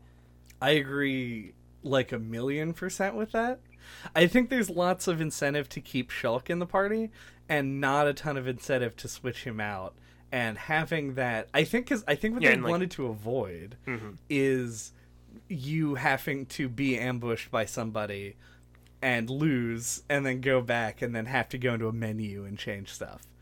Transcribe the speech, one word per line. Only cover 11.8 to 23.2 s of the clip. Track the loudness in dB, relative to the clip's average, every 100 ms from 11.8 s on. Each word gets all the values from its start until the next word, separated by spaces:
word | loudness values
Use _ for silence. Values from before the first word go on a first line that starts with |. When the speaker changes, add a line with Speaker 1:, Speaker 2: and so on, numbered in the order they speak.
| 0
Speaker 1:
'cause | 0 0
I |
think | 0 0
what | 4
Speaker 2:
Yeah, | 6
Speaker 1:
they |
Speaker 2:
and, | 6
like | 4
Speaker 1:
wanted | 2 0
to | -2 -4
avoid | -4 -2 -2 -2 -6 -12 -12 -8
Speaker 2:
Mm-hmm. | -8 -8 -12 -2
Speaker 1:
is | 2 4 2 0 -6 -12 -18 -20 -20 -20 -18 -10
you | -6 -2 0 2 2
having | 2 2 0 -4 -4
to | -4 -4
be | 0 0 2
ambushed | 0 -2 -2 -2 -2
by | -2 0
somebody | -2 -4 -2 -4 -4 -8 -14 -20 -20 -20 -20 -20 -4
and | 0 2 0
lose | 0 2 2 2 -2 -4 -6 0
and | 2
then | 2 0
go | 4 4
back | 4 2 0 -2
and | -2
then | -2 0
have | 0 0
to | -2
go | 0
into | 0 0
a |
menu | -2 -2 -2 -4 -6 -8
and | -8
change | -6 -6 -8
stuff. | -10 -12 -12